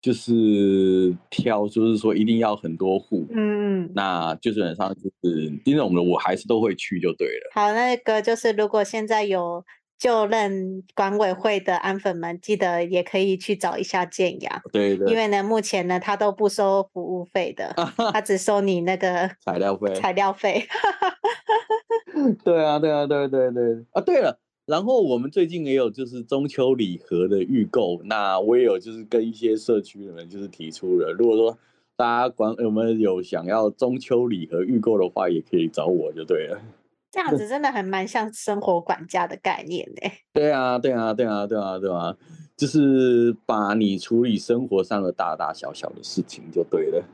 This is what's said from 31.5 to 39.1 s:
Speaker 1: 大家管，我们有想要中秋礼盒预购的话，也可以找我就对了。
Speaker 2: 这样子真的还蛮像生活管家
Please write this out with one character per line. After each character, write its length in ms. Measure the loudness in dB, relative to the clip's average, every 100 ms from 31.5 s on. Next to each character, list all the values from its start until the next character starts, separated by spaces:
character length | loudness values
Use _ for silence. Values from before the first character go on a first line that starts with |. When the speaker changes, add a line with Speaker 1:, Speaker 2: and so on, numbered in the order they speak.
| 0 _ _ _ _
Speaker 1:
大 260 | 0 0
家 60 | -2
管， 240 | -2 -4 -2
我 60 | -2
们 280 | 0 0 2
有 240 | 2 0
想 220 | -4 -6
要 240 | -2 0 0
中 320 | 0 -2 -2
秋 260 | 0 0 0
礼 200 | -2 -4
盒 160 | -4
预 160 | 0 0
购 200 | 2 2
的 80 | 2
话， 180 | 0 -2
也 140 | -2
可 160 | 0 0
以 100 | 0
找 160 | -2
我 260 | 0 0 -2
就 140 | -8
对 220 | -2 -2 -2
了。 120 | -10 -12 -20 _ _ _
Speaker 2:
这 100 | -6
样 160 | -2 -2
子 120 | -2
真 120 | -2
的 100 | -2
还 100 | -2
蛮 240 | -4 -4 -2
像 260 | -4 -4
生 280 | -6 -4 -2
活 200 | 0 0
管 260 | 0 -6
家 200 | -2